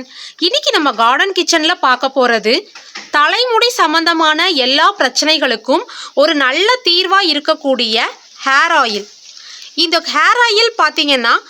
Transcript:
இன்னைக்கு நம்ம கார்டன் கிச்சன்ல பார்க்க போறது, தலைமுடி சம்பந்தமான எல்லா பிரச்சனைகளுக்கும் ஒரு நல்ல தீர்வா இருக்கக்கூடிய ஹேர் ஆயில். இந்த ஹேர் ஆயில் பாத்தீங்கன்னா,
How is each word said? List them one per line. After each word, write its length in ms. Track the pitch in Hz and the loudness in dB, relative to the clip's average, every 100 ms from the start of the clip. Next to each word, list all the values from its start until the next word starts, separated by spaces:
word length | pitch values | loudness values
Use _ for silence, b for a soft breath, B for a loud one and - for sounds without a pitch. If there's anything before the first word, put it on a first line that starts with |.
| 254 B B - 349 | -8 B B -6 -4
இன்னைக்கு 240 | 539 605 427 | -2 -2 0
நம்ம 140 | 285 220 | 0 2
கார்டன் 340 | 233 269 392 370 | 2 2 0 -2
கிச்சன்ல 380 | 320 330 311 359 | 0 0 0 0
பார்க்க 320 | 294 247 269 269 | 0 0 -2 0
போறது, 380 | 247 226 208 285 415 B B - - 302 | 0 0 0 -2 -4 B B -20 -4 0
தலைமுடி 520 | 294 392 494 453 480 480 | 2 0 0 0 0 0
சம்பந்தமான 720 | 330 320 330 330 311 302 359 302 | 0 0 0 2 2 2 0 0
எல்லா 220 | 247 277 339 403 | 0 2 2 2
பிரச்சனைகளுக்கும் 840 | 262 247 294 311 269 226 - 302 494 B B - | -2 0 0 0 0 -2 -2 -2 -2 B B 0
ஒரு 120 | 302 302 | 0 2
நல்ல 260 | 262 285 403 508 427 | 0 0 0 0 0
தீர்வா 320 | 349 370 381 381 | 0 2 2 0
இருக்கக்கூடிய 760 | 294 302 311 277 254 233 220 320 - - - 269 | -2 -2 -2 -2 -2 0 -2 -2 -6 -20 -10 -2
ஹேர் 300 | 269 330 320 | 0 2 2
ஆயில். 260 | 247 202 208 - - B B B B - | 0 -4 -10 -18 -20 B B B B -4
இந்த 180 | 330 330 320 | -2 -2 -2
ஹேர் 280 | 262 339 453 480 | 0 2 2 2
ஆயில் 240 | 415 466 466 | 2 0 0
பாத்தீங்கன்னா, 540 | 311 302 294 269 233 311 | -2 0 0 0 2 -2